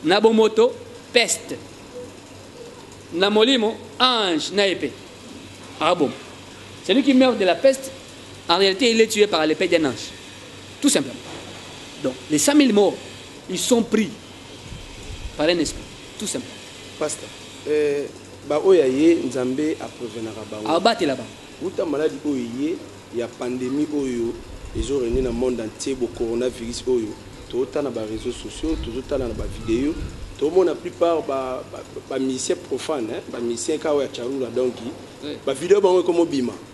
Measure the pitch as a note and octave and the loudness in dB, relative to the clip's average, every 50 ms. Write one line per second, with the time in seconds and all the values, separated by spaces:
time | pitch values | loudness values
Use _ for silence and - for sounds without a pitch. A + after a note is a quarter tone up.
0 | B2+ D3+ F#3 G#3 G#3 A3+ A3+ G#3+ A3 G#3+ G#3+ A3 A3+ C4 - - - - - - | 4 4 4 8 8 8 8 8 6 6 6 6 4 4 4 -4 -14 -16 -16 -18
1 | - - - A#3+ A3+ - - - - - - - - - - - - - - - | -18 2 2 2 4 4 -2 -4 -6 -12 -12 -12 -12 -18 -18 -20 -20 -16 -14 -14
2 | - - - - - - - - - - - - - - - - - - - - | -14 -14 -16 -20 -20 -20 -20 -20 -20 -20 -18 -18 -18 -18 -18 -18 -18 -18 -20 -20
3 | - - - E3+ F#3+ G3+ G#3 G#3+ A3 B3+ C#4 B3 G#3+ A3 A3 - - - - - | -14 -6 0 2 2 4 6 6 6 6 6 4 4 0 -2 -4 -12 -16 0 2
4 | B3 B3+ B3 A3+ G#3 F#3 E3 D3+ C#3 - F3+ G3+ G3+ G3 E3+ E3 D3+ B2 A#2 - | 2 4 4 2 2 2 0 0 -2 0 2 2 2 2 2 0 -4 -6 -6 -10
5 | - - - - - - - - - - - - - - - - D3+ D#3+ F3+ E3+ | -18 -18 -18 -18 -18 -18 -16 -16 -16 -18 -18 -18 -18 -18 -6 0 2 2 4 4
6 | D3 A#2 B2 - - - - - - - - - - - - - - - G3 C4+ | 2 0 0 -8 -16 -18 -18 -18 -18 -18 -18 -18 -18 -18 -18 -10 0 2 2 4
7 | B3 C#4 C4 B3+ C4 B3+ A3+ G#3 G3 F3+ E3+ - - C4+ C4+ - - - - - | 6 6 6 6 6 6 4 4 2 2 2 6 6 4 4 4 -6 -12 -14 -14
8 | - - - - - - - - - - E3+ F#3 G3 G3 F#3+ F#3+ C4+ A#3 A3+ A3+ | -18 -18 -18 -18 -18 -18 -18 -14 2 2 4 6 6 4 4 4 4 4 6 6
9 | A3+ A3 - G#3 G#3 G3+ G3 D#3+ D#3 D#3 D#3 - G3 F3+ F3 E3 D#3 C3+ A#2 - | 6 4 6 4 4 6 6 2 4 2 2 2 2 4 4 4 4 2 0 -2
10 | - - - - - - - - - - - - - - - - - C#4+ - F3 | -10 -12 -14 -16 -16 -18 -18 -18 -18 -18 -18 -18 -16 -18 -8 0 2 2 2 2
11 | C3+ B2 A#2 - - - - - - - - - - - - - - - - - | 0 -2 -10 -12 -14 -14 -14 -14 -14 -14 -16 -16 -16 -16 -16 -16 -16 -16 -12 -6
12 | - B2+ B2+ - - - D3+ D3 - C#4+ C#4+ D4+ C#4 B3 G#3 G3+ G3+ E3+ - - | -6 -6 -6 -6 -4 -2 0 2 4 6 6 8 6 8 6 6 6 4 2 -2
13 | - - - - - - - - - - F#3 E3+ - - B3+ A#3 A3 - A3 A3 | -12 -16 -16 -16 -16 -16 -18 -16 -8 -6 -6 -4 2 2 4 2 4 2 2 0
14 | G#3+ D#3 - - - - - - - - - - - - - - - - - - | 0 0 -4 -12 -16 -18 -18 -18 -18 -18 -18 -16 -14 -14 -14 -14 -14 -16 -16 -16
15 | - - - - - - - - D3 E3 F3+ E3+ D3 - - - - - - - | -12 -12 -12 -10 -12 -12 -4 0 2 2 2 2 0 -2 -4 -10 -14 -16 -16 -18
16 | - - - - G#3+ - - - - - - - - - - - - - - - | -18 -18 -12 -8 -8 -6 -6 -6 -8 -10 -16 -16 -18 -18 -18 -16 -16 -16 -6 -4
17 | D#3 D3 - - - - - - - - - - - C#3+ D3+ D3+ D3 D3 C#3+ C#3+ | -4 -4 -4 -8 -10 -16 -16 -16 -18 -18 -16 -10 -2 0 2 4 4 4 2 0
18 | C#3 - - - - - - - - C#3 D3 D#3 - F#3+ F#3+ E3+ C#3+ B2+ C3 C#3 | -2 -4 -10 -14 -18 -18 -18 -16 -4 0 0 4 6 8 8 8 8 6 4 6
19 | D#3 E3+ E3+ - - C3 A#2+ C3 B2 B2+ C3 C#3 D3+ D#3 D#3+ - - A#2 - - | 6 6 6 6 2 -2 -2 -2 -2 0 0 0 0 -2 -2 -4 -8 -12 -10 -10
20 | B2 A2+ G#2+ A#2 A2 A2 G#2 G#2+ G#2+ G#2 G#2+ G#2+ G#2+ A2 D#3+ F3 G3 - A2+ - | -10 -8 -8 -8 -8 -8 -8 -10 -10 -10 -10 -8 -2 0 0 4 4 4 4 4
21 | F3+ C#3+ C3 B2 A2+ - - - - - - - C3+ F#3+ - - F#3+ E3 C#3+ C#3 | 0 0 0 -2 -6 -12 -14 -18 -18 -18 -12 -8 -8 -6 -4 -4 -2 -2 0 0
22 | D#3 D#3 C#3 C3+ - D3 C#3+ B2+ A#2+ A#2 A#2 B2+ C#3+ D#3+ F3+ - - - - - | 0 0 -2 -2 -4 -2 -2 -2 -2 -4 -4 -4 -4 -4 -4 -6 -10 -16 -18 -20
23 | - - - A#2 A#2 A#2 - - C3 B2 B2+ B2+ B2+ B2+ C3+ D3 D3+ D3 D3 C#3+ | -18 -8 -6 -4 -4 -4 -6 -8 -6 -4 -4 -4 -2 -2 0 -2 -2 0 -2 -2
24 | C#3 C3 B2 A#2 A#2 A#2 - - - - - - - - - - A#2 A#2+ C#3 C#3 | -2 -2 -2 -2 -2 -2 -4 -8 -12 -16 -14 -14 -14 -8 -6 -4 -2 0 0 0
25 | B2 A#2 A#2+ C3 B2+ B2 A#2 A#2 B2+ B2+ B2+ A2+ A2 G#2+ - - - C#3 C3+ B2+ | 0 2 0 0 0 0 0 0 0 0 0 -2 -6 -8 -8 -6 -4 -4 -2 -2
26 | A#2+ A2 - - A#2+ A2+ A#2 A#2 B2 B2+ A#2+ - A#2 A2+ A#2+ - - C3 B2+ A#2+ | -2 -4 -2 -4 -4 -2 0 0 0 -2 -2 -4 -8 -8 -8 -6 0 0 0 0
27 | A2 G#2 - - - - - - - - - A#2+ C3+ C3 - D3+ C#3+ C3+ A#2 A2+ | 0 -4 -8 -12 -16 -18 -18 -18 -14 -6 -4 -2 -2 -2 -2 -4 -4 -2 -4 -4
28 | A2 G#2+ A2 G#2+ G2+ B2 A#2 - - G#2+ - - - D#3+ D#3+ D3+ - B2+ A2+ C3 | -6 -6 -6 -6 -6 -6 -8 -8 -12 -12 -8 -6 -4 -4 -2 -4 -4 -6 -6 -8
29 | B2+ - D3 C3+ C3 A#2 A2 - - G2+ G2 A2 A2+ A2 A2 A#2+ C#3 D3 E3 - | -4 -4 -2 -2 -2 -4 -4 -6 -6 -8 -8 -8 -2 0 0 2 2 0 -2 -4
30 | - - - - - - - - C#3 D3+ E3+ F#3 F#3 E3 D3 - - F3+ - - | -6 -8 -10 -12 -14 -14 -6 -2 -2 4 4 4 4 4 0 -2 -8 -10 -2 0
31 | E3+ E3+ E3 D#3 - - C3+ C3+ C3 C3 B2+ C3 B2 - - - - - - B2+ | 2 2 2 2 0 -2 -4 -2 -2 -4 -6 -6 -8 -12 -14 -14 -14 -12 -14 -14
32 | - - C#3 C3 C3 C3+ C3 B2+ - - F3+ F3 - - C#3 B2 - - D#3+ C#3 | -10 -6 -4 -2 0 0 -2 -2 -2 -2 -2 -4 -2 -6 -6 -6 -4 -4 -4 -2
33 | A2+ G#2+ C#3 F#3 - - - B2 A#2+ A#2 A#2 A#2 - - D#3 D3 - D#3+ D3 C#3+ | -2 -4 -6 -8 -8 -10 -8 -4 -2 -2 -2 -2 -2 -2 -2 0 0 0 2 2
34 | C3+ - - - A#2+ B2 C#3 C3+ B2+ A2+ A2+ B2 B2+ B2 A2 - A2 B2 - - | 0 -2 -4 -6 -6 -4 -2 -2 -4 -2 0 0 0 0 0 -4 -10 -10 -10 -10
35 | - - - - C3+ D3 C#3+ - - C#3 C3+ C3 D#3+ F3 G3+ G#3 G3 F#3 F3+ F#3 | -16 -18 -16 -12 -10 -10 -10 -4 -4 -4 -2 -2 4 6 6 8 8 6 6 6
36 | E3 F#3 E3+ E3+ E3+ D#3+ C#3+ C3+ B2 A2+ G2+ - - - | 4 4 4 4 4 4 2 0 0 -2 -4 -8 -14 -18